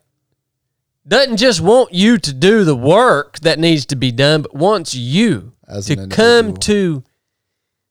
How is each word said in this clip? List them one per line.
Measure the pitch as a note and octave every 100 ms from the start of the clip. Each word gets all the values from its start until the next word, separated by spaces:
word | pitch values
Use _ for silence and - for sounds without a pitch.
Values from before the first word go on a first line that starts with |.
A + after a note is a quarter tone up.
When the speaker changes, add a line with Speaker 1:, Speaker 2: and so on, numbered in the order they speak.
| _ _ _ _ _ _ _ _ _ _ C#3
Speaker 1:
doesn't | G#3+ C4+ A3
just | B3+ F3
want | D#3+ B3 A#3+
you | F3 G#3 A#3
to | -
do | C3 F3+ A3+
the | F3 C3
work | C3 F#3+ B3+ C#3+ C#3+ -
that | D#3 D3
needs | E3 D#3+ B2
to | C3+
be | B2+
done, | A#2+ C#3+ D#3
but | C#3+
wants | C#3 F3+ G#3+ E3
you | B2+ A#2+ D#3+ A#3 A#2 G#2+ _ _
Speaker 2:
As | G#2 G2+
Speaker 1:
to |
Speaker 2:
an | C#3+ F#2+
Speaker 1:
come | F#2+ A3+ A#3+ A3+
Speaker 2:
individual. | F#2+ - G#3 F3+ C#3+
Speaker 1:
to, | - _ _ _ _ _ _ _ _